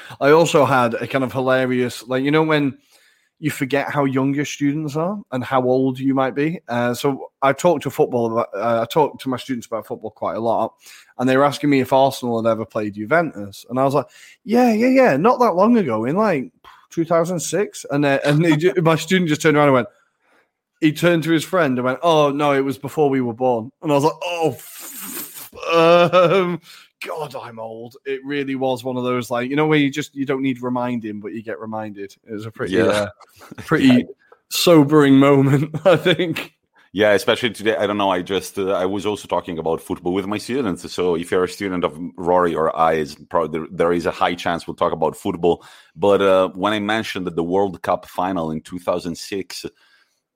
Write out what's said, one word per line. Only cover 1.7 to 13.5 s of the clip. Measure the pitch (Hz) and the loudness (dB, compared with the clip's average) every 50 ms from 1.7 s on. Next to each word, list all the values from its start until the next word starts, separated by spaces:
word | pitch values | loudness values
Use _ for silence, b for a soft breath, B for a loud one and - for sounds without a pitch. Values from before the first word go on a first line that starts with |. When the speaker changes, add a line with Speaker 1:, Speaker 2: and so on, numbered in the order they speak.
| 127 123 123 120 - - - 120 | 0 0 -2 -2 -4 -10 -8 -6
Speaker 1:
like, | 127 131 135 | -4 -2 0
you | 147 | 0
know, | 151 156 | 2 2
when | 160 156 156 147 143 131 117 - b b b b b b b b b b b - | 2 2 2 2 0 0 -4 -6 b b b b b b b b b b b -8
you | 160 139 | -6 -6
forget | - - 143 127 139 139 - - | -4 -4 -4 0 0 0 0 0
how | - 147 139 | -2 -2 0
young | 139 127 135 135 139 139 | 0 0 0 0 0 -2
your | 147 143 | -2 -4
students | - - - 143 143 143 156 156 147 139 | -6 -4 -2 -2 -2 -2 -2 -6 -6 -4
are | 156 165 185 214 202 - - | -4 -4 -4 -6 -8 -10 -8
and | 127 127 127 | -8 -8 -4
how | - 139 127 | -2 0 0
old | 127 127 127 131 131 135 131 131 | 2 2 2 2 2 0 -2 -2
you | 131 135 135 | -2 -2 0
might | 135 131 127 107 | 0 0 -2 -2
be. | 143 147 160 170 - _ | -2 -2 -2 -4 -6 _
Uh, | - 120 120 120 123 | -6 -4 -2 -2 -2
so | 120 - - 143 135 - - - _ - | -2 -2 -2 -4 -4 -4 -8 -14 _ -2
I | 135 135 | 0 0
talk | 135 - - 180 160 135 | 0 2 2 2 2 2
to | - 139 | -2 -6
football | - - 143 - 127 120 117 113 | -2 0 0 0 0 0 0 0
about, | 113 117 110 - 104 | 0 -2 -2 -4 -4
uh, | 98 110 117 117 113 | -4 -2 0 0 0
I | 113 | -2
talk | - - 165 143 120 - - | -2 0 0 0 0 -2 -8
to | - 135 | -8 -6
my | 127 | -6
students | 120 - - 131 117 - - | -6 -6 -8 -8 -8 -8 -10
about | 117 107 - | -10 -10 -8
football | - 120 82 110 107 | -10 -12 -12 -12 -14
quite | _ - 110 92 82 | _ -8 -6 -6 -4
a | 107 | -2
lot, | 113 117 107 95 113 - _ B B B B B B B B - | -2 0 0 0 -2 -4 _ B B B B B B B B -4
and | 123 131 | 0 2
they | 131 | 4
were | 135 143 | 4 4
asking | 143 139 - 151 147 | 2 2 0 0 2
me | 143 131 | 2 2
if | 123 - | 2 2
Arsenal | 139 131 135 135 135 - 127 120 117 113 | 2 4 4 2 0 -2 -6 -4 -2 0
had | 110 113 | 0 0
ever | 110 110 113 | 0 -2 -4
played | - - 113 107 104 101 | -6 -6 -6 -6 -6 -8
Juventus, | 104 107 107 156 170 170 139 - 101 101 98 | -8 -4 -2 0 0 0 -2 -6 -10 -14 -14